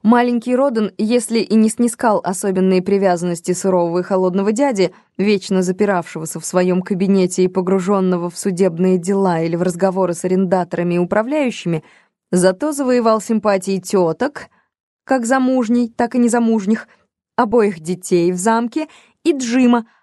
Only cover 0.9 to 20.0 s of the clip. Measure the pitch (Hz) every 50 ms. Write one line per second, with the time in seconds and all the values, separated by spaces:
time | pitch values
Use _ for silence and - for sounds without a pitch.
0.9 | - - 220 208 240 240 226 - 226 233 190 - 202 220 220 220 - - 240 240
1.9 | 226 - - 233 208 175 - - 196 - - 202 190 185 185 190 190 185 180 185
2.9 | 202 196 190 190 180 170 170 180 170 165 - - 180 175 - 196 185 180 175 170
3.9 | 170 180 180 - 202 185 185 185 180 196 196 208 220 208 285 285 247 196 185 -
4.9 | - - _ _ _ - 190 208 214 196 - - 196 185 185 180 185 185 214 202
5.9 | 202 175 170 - - 165 160 160 - 165 160 - - 180 180 185 180 185 185 -
6.9 | 208 175 196 185 196 190 185 180 185 - 185 185 180 190 185 180 190 196 175 185
7.9 | 208 196 190 185 180 175 175 175 170 - - 202 185 165 196 185 165 165 185 185
8.9 | 185 185 170 180 202 196 196 190 170 165 165 170 165 170 180 185 170 175 190 196
9.9 | 185 190 190 175 175 - - 180 185 185 196 180 185 185 175 180 - 165 175 175
10.9 | 175 175 180 170 202 208 220 240 294 311 285 247 220 - - 180 170 160 - _
11.9 | _ _ _ _ _ _ _ _ - 180 180 185 190 185 294 302 302 269 285 254
12.9 | 254 247 226 226 220 220 208 - 226 220 202 214 202 190 185 196 196 190 180 -
13.9 | - 196 180 165 160 - 247 294 - - - - _ _ _ _ _ _ _ _
14.9 | _ _ _ - 269 262 233 226 262 262 254 254 262 254 240 214 240 240 240 226
15.9 | - - 240 233 233 254 240 240 214 240 233 226 226 220 190 190 226 220 - -
16.9 | _ _ _ _ _ _ _ _ _ - 240 214 208 247 214 202 196 165 156 165
17.9 | 185 180 - - 185 175 170 175 180 180 180 226 226 226 233 240 - 311 311 302
18.9 | _ - _ _ _ _ - 320 339 269 254 233 233 262 254 240 240 233 226 -
19.9 | _ _